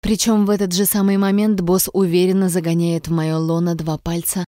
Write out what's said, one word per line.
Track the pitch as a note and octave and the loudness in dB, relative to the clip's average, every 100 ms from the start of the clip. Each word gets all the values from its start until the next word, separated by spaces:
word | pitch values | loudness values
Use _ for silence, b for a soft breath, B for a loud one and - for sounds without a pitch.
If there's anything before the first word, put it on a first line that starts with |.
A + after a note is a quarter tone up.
Причем | - G#3+ - A3 G3+ | -2 -2 2 2 2
в | |
этот | G#3 G3+ | 0 0
же | F3 | 0
самый | G3+ G#3 G3 G3 | 0 0 2 2
момент | G3 G3+ G#3+ G3+ | 2 2 2 0
босс | F3 F#3 - | 2 0 0
уверенно | F#3+ F#3+ F3 F#3 F#3+ F#3 | 0 2 2 2 2 0
загоняет | F3 E3 E3+ E3+ E3 D#3+ | 0 0 0 0 -2 -2
в | |
мое | E3 D#3+ D#3+ | -2 0 -2
лоно | D#3+ E3 F3 E3 | 0 0 0 -2
два | D#3+ D#3 | -4 -6
пальца | - E3+ D#3+ - F3 | -4 -6 -4 -6 -6